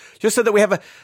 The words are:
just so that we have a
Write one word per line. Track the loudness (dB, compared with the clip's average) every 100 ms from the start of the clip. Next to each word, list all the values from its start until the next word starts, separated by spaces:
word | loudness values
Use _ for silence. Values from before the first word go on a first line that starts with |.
| -20 -6
just | -4 -2
so |
that | 0
we | 2
have | 0
a | -2 -8 -20